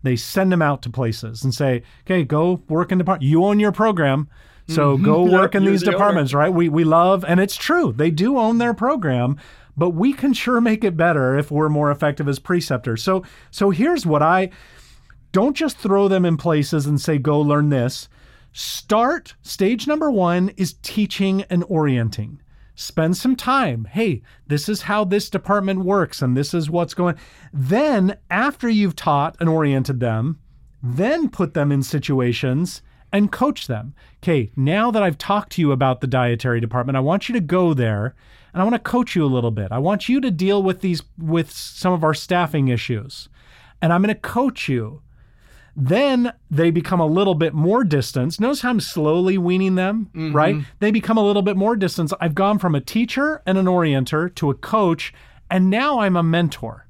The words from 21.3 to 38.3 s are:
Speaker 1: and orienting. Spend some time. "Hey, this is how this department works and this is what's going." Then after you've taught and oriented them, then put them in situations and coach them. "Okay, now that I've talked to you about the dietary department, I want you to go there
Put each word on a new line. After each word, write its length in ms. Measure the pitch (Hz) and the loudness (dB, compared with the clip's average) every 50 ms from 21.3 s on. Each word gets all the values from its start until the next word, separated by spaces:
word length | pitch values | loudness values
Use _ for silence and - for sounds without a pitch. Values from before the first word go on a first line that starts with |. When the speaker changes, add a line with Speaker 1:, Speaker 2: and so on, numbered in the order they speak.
| 190 190 196 - | 0 -2 -2 -2
Speaker 1:
and 140 | 180 175 - - | -2 -2 -2 0
orienting. 720 | 190 156 151 143 131 123 117 110 - - 107 117 147 - - _ - - - - - | -2 0 2 2 2 0 0 -2 -4 -6 -10 -10 -12 -20 -20 _ -20 -20 -20 -20 -18
Spend 400 | - - - - - 160 160 185 | -16 -16 -6 -2 0 0 0 0
some 180 | 180 - 254 262 | 0 0 -2 -2
time. 540 | 247 - 247 262 277 262 160 120 117 110 90 | 0 0 0 0 0 0 0 -2 -4 -8 -6
"Hey, 320 | - 190 233 208 143 104 - - - - - | -4 -2 0 0 -2 -4 -8 -16 -20 -20 -6
this 220 | - 143 143 - - | -4 -2 -2 -2 -2
is 140 | 214 190 | -6 -6
how 200 | - - 208 214 214 | -4 -2 -2 0 0
this 240 | 180 196 208 - - | 0 0 -2 -2 -2
department 520 | - 185 - - 202 208 190 190 190 185 190 | -6 -6 -2 0 0 0 2 0 -2 -2 0
works 380 | 180 202 196 165 - - - | 0 2 2 0 -2 -4 -4
and 140 | 143 127 123 | -2 0 0
this 180 | 131 143 147 - | 0 -2 -2 -2
is 160 | 170 156 147 | -4 -2 -2
what's 240 | 160 175 170 - - | -2 -2 -2 -2 -2
going." 220 | - 180 175 151 - - - - - - - | -2 -2 -2 -2 -4 -12 -20 -20 -20 -20 -10
Then 640 | - 143 131 131 185 240 294 302 277 208 185 190 208 - - - | -6 -4 -2 0 0 2 2 2 2 2 2 0 -2 -4 -8 -4
after 380 | 175 196 240 285 277 - - 233 | -2 0 0 -2 -2 -2 -2 0
you've 260 | 226 208 208 185 156 | 2 2 2 0 -2
taught 420 | - - 170 147 143 143 165 - - | -2 -2 0 2 2 0 -2 -4 -2
and 80 | 170 165 | 0 0
oriented 500 | 160 160 151 143 135 135 127 135 135 123 | 2 2 2 2 0 0 0 -2 -2 -2
them, 400 | 127 120 110 110 117 151 160 - - - - - - - - - | -2 -2 0 -2 -2 -4 -6 -8 -14 -20 -20 -20 -20 -20 -20 -10
then 460 | - 123 123 139 190 240 302 339 320 - | -8 -6 -2 -2 0 0 0 0 -2 -4
put 260 | - - 180 147 - | -2 -2 -4 -2 0
them 180 | 160 143 143 | -2 0 2
in 100 | 143 139 | 0 0
situations 960 | 131 - - 147 143 - 143 131 123 120 120 - - 131 127 147 180 175 - - - - - _ - _ | -2 -2 -4 -6 -2 -2 0 0 2 0 0 0 -2 -2 -2 -2 -2 -4 -6 -14 -20 -20 -20 _ -14 _
and 200 | - 202 208 202 | 0 0 0 0
coach 340 | - - 247 294 - - - | 0 0 0 0 0 -4 -8
them. 260 | - 123 107 120 143 - - - - - _ | -8 -8 -8 -8 -14 -18 -20 -20 -20 -20 _
"Okay, 300 | - 180 165 143 117 107 - | -2 0 0 0 0 -2 -4
now 380 | - 135 139 170 208 226 240 | -2 0 0 2 0 0 0
that 100 | 214 220 | 2 2
I've 160 | 202 180 147 - | 0 0 -2 -4
talked 320 | - - 202 208 202 - | -4 -2 -2 -2 -2 -6
to 80 | - - | -2 0
you 120 | 165 143 | 0 2
about 280 | 139 123 139 131 131 123 | 2 2 2 0 0 -2
the 60 | - | -4
dietary 540 | 127 120 127 123 120 120 113 - 127 120 117 | -2 0 0 0 0 0 -2 -2 -2 -2 -2
department, 360 | 113 110 - 127 120 131 135 | -2 -2 -4 -4 -2 -2 -2
I 40 | 135 | 0
want 280 | 131 147 175 202 - - | 0 0 0 -2 -2 -2
you 40 | |
to 80 | 240 240 | -2 -2
go 340 | 170 143 170 185 180 170 156 | -2 0 0 2 2 2 2
there 400 | 131 120 110 107 101 104 131 - _ _ - | 2 0 0 0 -2 -4 -6 -8 _ _ -20